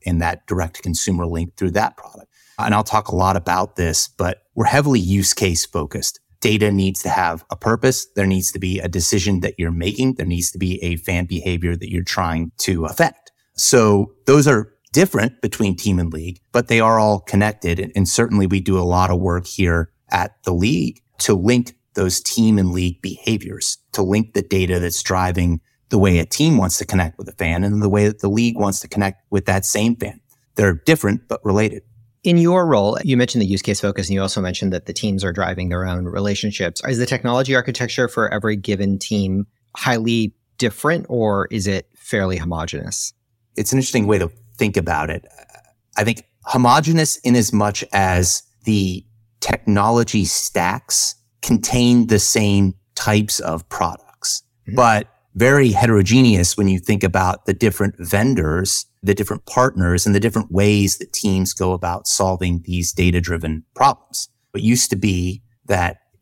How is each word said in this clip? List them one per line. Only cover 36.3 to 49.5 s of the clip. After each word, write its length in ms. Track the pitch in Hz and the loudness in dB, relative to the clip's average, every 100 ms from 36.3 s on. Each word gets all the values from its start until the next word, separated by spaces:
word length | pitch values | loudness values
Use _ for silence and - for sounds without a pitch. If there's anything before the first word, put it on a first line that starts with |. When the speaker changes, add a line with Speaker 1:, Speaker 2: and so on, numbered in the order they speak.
| 101 104 - 90 - - | -2 -4 -4 -4 -4 -4
Speaker 2:
Is 120 | 120 | -2
the 80 | 123 | -2
technology 480 | 127 123 123 131 131 | -2 0 0 2 0
architecture 520 | 120 117 123 - 120 | 0 -4 -4 -2 -2
for 240 | - 107 | 0 -2
every 240 | 104 110 104 | -2 -2 -2
given 440 | 95 98 101 95 | -2 -2 0 -2
team 480 | - 104 95 95 101 _ _ - | -2 -2 0 -2 -4 _ _ -6
highly 600 | - 120 113 113 107 - _ - | -2 0 0 0 0 -6 _ -4
different, 480 | 117 - 147 170 - | -4 -2 -2 -2 -2
or 380 | 123 110 98 - | -2 0 0 -2
is 160 | 113 98 | -4 -4
it 220 | 95 - _ | -4 -6 _
fairly 420 | - 107 95 92 | -4 -2 -2 -2
homogenous? 760 | 82 82 80 71 - - - - _ _ _ - | -4 -6 -6 -8 -8 -8 -10 -14 _ _ _ -8
Speaker 1:
It's 160 | 107 | -2
an 80 | 135 | -2
interesting 260 | 127 123 104 | 0 0 2
way 140 | 101 | 2
to 120 | 85 - _ - | 0 -6 _ -4
think 220 | 110 98 | -2 0
about 320 | 80 78 78 | -2 -2 -4
it. 160 | 80 - - - - _ _ _ - | -8 -12 -20 -20 -20 _ _ _ -4
I 60 | |
think 200 | 107 110 - _ | -2 -2 -8 _
homogenous 760 | - 131 123 139 156 165 156 - | -4 2 4 4 4 2 0 -2
in 180 | 123 123 | 2 2
as 160 | 107 | 2
much 320 | 107 104 101 - | 0 0 -2 -4
as 520 | 98 95 90 87 - - _ - | 0 2 2 0 -2 -8 _ -2
the 380 | 107 95 90 - _ _ - | 0 0 -4 -12 _ _ -10
technology 840 | - | -6